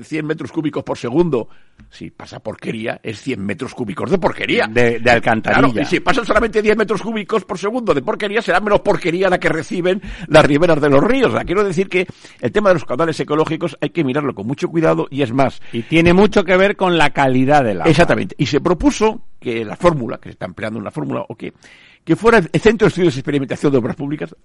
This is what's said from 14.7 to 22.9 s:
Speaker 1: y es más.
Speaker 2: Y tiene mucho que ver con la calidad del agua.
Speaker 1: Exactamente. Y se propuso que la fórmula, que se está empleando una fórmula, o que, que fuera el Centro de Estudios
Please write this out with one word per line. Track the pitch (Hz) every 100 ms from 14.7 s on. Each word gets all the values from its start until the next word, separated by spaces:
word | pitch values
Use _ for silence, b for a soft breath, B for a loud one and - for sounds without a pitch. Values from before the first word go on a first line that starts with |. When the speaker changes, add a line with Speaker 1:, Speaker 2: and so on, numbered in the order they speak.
| 160 160 160 156
Speaker 1:
y | 135
es | 131
más. | 123 135 - B
Speaker 2:
Y | 117
tiene | 113 160 170
mucho | 175 202 208
que | 196 185
ver | 196 -
con | 185 170
la | 147
calidad | - 135 127 131 147
del | 123 92
agua. | 113
Speaker 1:
Exactamente. | 151 170 113 101 -
Y | 147
se | 143
propuso | 135 180 285 - 220 220 - -
que | 127 117 107
la | 95
fórmula, | 175 156 117 127
que | -
se |
está | - 98
empleando | 90 107 110
una | 101
fórmula, | - 143 123 -
o | 120
que, | - - b b b b -
que | 160
fuera | 220 226
el | 165 160
Centro | 214 220
de |
Estudios | 208